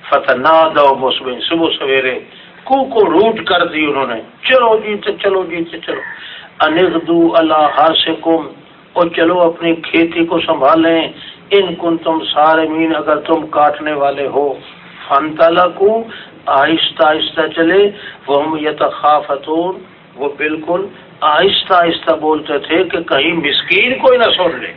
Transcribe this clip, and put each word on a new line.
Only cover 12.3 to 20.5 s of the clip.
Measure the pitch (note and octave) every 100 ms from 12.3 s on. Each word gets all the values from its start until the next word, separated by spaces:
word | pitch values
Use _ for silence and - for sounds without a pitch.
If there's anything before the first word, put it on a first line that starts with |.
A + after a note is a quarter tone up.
صارمین، | D3 D#3 D#3+ D#3 D#3+ D#3+ D3+
اگر | D3+ D3+
تم | D3+ D#3+ D3
کاٹنے | D3+ D3 D3 D3+
والے | D3 C#3+ C#3+ C3+
ہو۔ | C3+ C#3+ - - - - - -
فانطلقوا، | C#3 D#3 D#3 E3 E3+ F3+ F3 G3 A3+ A3+ - - - -
آہستہ | C#3+ D3 D#3+ - -
آہستہ | D#3 D#3 - - D#3 -
چلے، | E3 F#3+ G3+ - - - -
وہم | C#3+ D#3 D#3
یتخافتون، | D3+ C#3+ C#3+ - D3 D3+ D3 C#3 - D#3+ F#3 F#3+ - - -
وہ | - C#3+ C#3+
بالکل | D3+